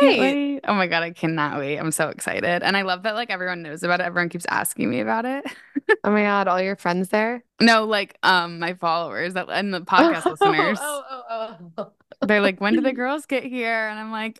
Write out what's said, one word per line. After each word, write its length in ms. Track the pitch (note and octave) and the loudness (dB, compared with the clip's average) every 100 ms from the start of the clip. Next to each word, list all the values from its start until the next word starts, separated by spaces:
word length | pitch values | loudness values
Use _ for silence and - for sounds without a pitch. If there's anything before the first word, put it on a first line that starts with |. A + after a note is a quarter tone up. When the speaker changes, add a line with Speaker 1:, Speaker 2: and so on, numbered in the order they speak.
Speaker 1:
Can't 180 | C#5 C4+ | 6 6
Speaker 2:
night. 20 | |
Speaker 1:
wait. 400 | C4 C#4+ C#4+ C#4 | 2 2 -2 -4
Oh 100 | - | 0
my 120 | G#3 F3+ | 0 2
God, 160 | E3+ | 0
I 80 | E3+ | -2
cannot 480 | F3 E3 D#3+ D3 D3 | -2 -2 0 0 -2
wait. 200 | C#3 D3 | -4 -4
I'm 140 | D#3+ | -2
so 160 | - D#3 | 0 -2
excited. 540 | - - F#2 E3+ F3 | -2 -6 -2 0 0
And 140 | - G3 | 0 0
I 60 | |
love 200 | F#3+ F3+ | 0 -2
that, 120 | G#3+ | -4
like, 160 | G#3+ F3+ | -4 -6
everyone 320 | F#3+ F3+ F3 | -4 -4 -6
knows 200 | D#3+ D#3 | -8 -6
about 180 | F3 F3 | 0 0
it. 40 | |
Everyone 240 | F3 F3 F3 | 0 0 -2
keeps 160 | F3 - | -2 -4
asking 400 | - - - - | -2 -4 -2 -2
me 100 | - | -2
about 240 | G#3+ A3+ A#3+ | -2 -2 -2
it. 180 | C#4 - | -6 -8
<laughs> 80 | - - C#4 - - G3+ | -14 -10 -8 0 0 2
Speaker 2:
Oh 40 | |
my 120 | G#3 | 2
God, 260 | G#3 G3+ F#3+ | 2 2 2
all 120 | F3+ | 0
your 160 | F#3+ G3 | 0 -2
friends 320 | F3+ F3+ F#3 | -2 0 0
there? 360 | G#3+ A3 A#3+ _ - | 0 0 -4 _ 2
Speaker 1:
No, 220 | A3+ A3+ | 6 6
like, 340 | A3 G#3 G3 - | 4 0 -2 -2
um, 360 | - F#3 E3+ E3+ | 2 4 2 -4
my 160 | E3+ | -6
followers 600 | F3+ E3+ E3 D#3+ G#2+ F3 | -4 -2 -2 -2 -4 -4
that, 140 | F#3 - | -6 -4
and 220 | B2 G3+ | -4 -2
the 80 | F#3 | -4
Speaker 2:
<laughs> 20 | |
Speaker 1:
podcast 400 | F3+ A#3+ E4 D4+ F4+ | 2 6 6 4 -2
Speaker 2:
Oh, 60 | |
Speaker 1:
listeners. 460 | A4+ G4+ F#4+ D#4+ G#3+ | 2 2 4 2 0
Speaker 2:
oh, 220 | C#4+ D4 C4 C4 A#3 | -4 -8 -10 -14 -10
oh, 260 | A3+ A3 E3+ E3+ - | -8 -8 -10 -16 -12
oh. 140 | G3 _ _ - G3 | -12 _ _ -4 2
Speaker 1:
They're 140 | G#3 | 4
like, 180 | G3+ F#3+ | 4 2
"When 140 | G3+ | 2
do 60 | A3 | 2
the 100 | C4+ | 2
Speaker 2:
<laughs> 20 | |
Speaker 1:
girls 300 | C4 B3 D4+ - | 0 -2 -4 -2
get 160 | C4 | -4
here?" 440 | B3 B3+ A3+ A3+ A3 | -4 -6 -2 -2 -2
And 100 | G#3+ | -6
I'm 120 | A3 | -8
like, 260 | A3 A3 - | -6 -6 -6